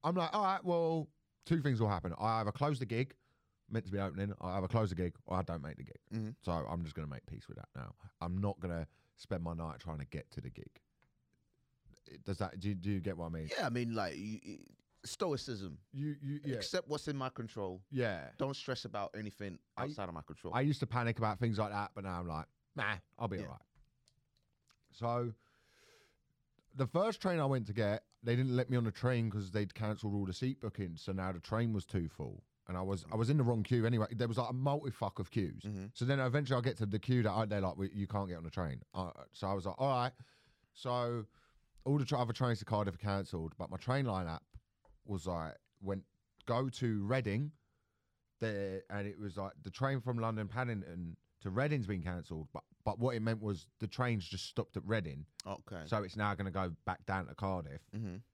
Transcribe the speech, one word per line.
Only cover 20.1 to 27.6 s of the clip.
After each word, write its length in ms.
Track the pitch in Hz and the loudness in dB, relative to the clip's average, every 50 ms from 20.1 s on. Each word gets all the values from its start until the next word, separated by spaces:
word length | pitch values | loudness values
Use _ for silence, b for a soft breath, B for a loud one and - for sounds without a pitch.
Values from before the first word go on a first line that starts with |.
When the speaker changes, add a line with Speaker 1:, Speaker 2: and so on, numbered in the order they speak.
| 85 | -6
Speaker 2:
my 60 | 80 76 | -8 -8
control. 260 | - 78 - - 87 85 | -10 -14 -8 -8 -2 0
Speaker 1:
I 100 | 120 139 | 2 4
used 180 | 151 143 - | 4 4 2
to 60 | - | 0
panic 320 | - - 123 120 117 113 - | 0 0 2 2 2 2 2
about 200 | 113 107 104 95 | 2 2 2 2
things 200 | 120 117 110 98 | 2 2 4 2
like 100 | 107 104 | 0 0
that, 220 | 104 101 104 98 - | 0 -2 -4 -4 -6
but 80 | 107 95 | -8 -6
now 140 | 98 90 87 | -4 -4 -4
I'm 80 | 90 | -4
like, 200 | 87 78 78 80 - _ _ _ _ _ | -4 -4 -4 -6 -8 _ _ _ _ _
"Nah, 220 | 147 110 101 107 90 - _ _ - | -2 0 0 0 -2 -6 _ _ -4
I'll 100 | 113 107 | -2 -2
be 80 | 95 95 | -2 -2
Speaker 2:
Yeah. 60 | 101 | -6
Speaker 1:
all 60 | 76 | -8
right." 100 | - - _ _ _ - - _ _ _ _ _ _ _ _ _ _ _ _ _ _ _ _ _ - _ _ _ | -10 -14 _ _ _ -20 -20 _ _ _ _ _ _ _ _ _ _ _ _ _ _ _ _ _ -20 _ _ _
So 420 | - - 117 117 120 123 123 120 110 b b b b b b b b b b b b b b b b b b _ _ _ _ _ _ _ _ _ - | -10 -4 -2 0 0 0 0 -2 -6 b b b b b b b b b b b b b b b b b b _ _ _ _ _ _ _ _ _ 0
the 120 | 131 135 | 0 0
first 340 | 117 - 170 196 226 214 - | 2 4 4 4 4 2 0
train 180 | - 190 175 165 | 0 2 2 4
I 60 | 147 | 4
went 200 | 135 139 127 | 4 2 2